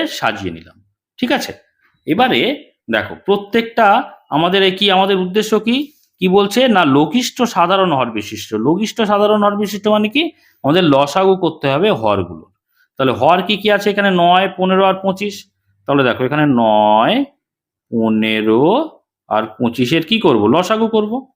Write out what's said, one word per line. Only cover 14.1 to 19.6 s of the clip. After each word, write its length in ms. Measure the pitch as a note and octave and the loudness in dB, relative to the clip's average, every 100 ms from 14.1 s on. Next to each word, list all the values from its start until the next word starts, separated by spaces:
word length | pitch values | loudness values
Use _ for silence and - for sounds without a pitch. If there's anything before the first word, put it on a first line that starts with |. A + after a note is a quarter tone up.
| F3+ | 2
নয়, 320 | F3 F#3 G3 F#3 | 4 4 2 -2
পনেরো 280 | F#3 F#3+ G3 | 0 2 2
আর 100 | F#3+ | 0
পঁচিশ। 340 | F#3+ F#3+ G3+ F#3 - _ _ _ - | -4 -4 -8 -10 -18 _ _ _ -2
তাহলে 140 | C#3+ | 0
দেখো 180 | B2+ G#2+ | 0 0
এখানে 220 | B2+ D3+ D3 A#2+ | -2 0 0 2
নয়, 580 | A2 G#2+ G#2+ G#2+ C3 A#3+ C#4 _ _ _ _ _ _ | 2 2 4 2 2 0 -4 _ _ _ _ _ _
পনেরো 720 | A#2 A2+ A2 A2 A2 G#2+ A2+ D#3 B3 D#4+ - _ _ - | -4 0 0 0 0 2 2 2 0 -4 -12 _ _ -4
আর 140 | G#2+ A2 | -4 -4
পঁচিশের 480 | - | -4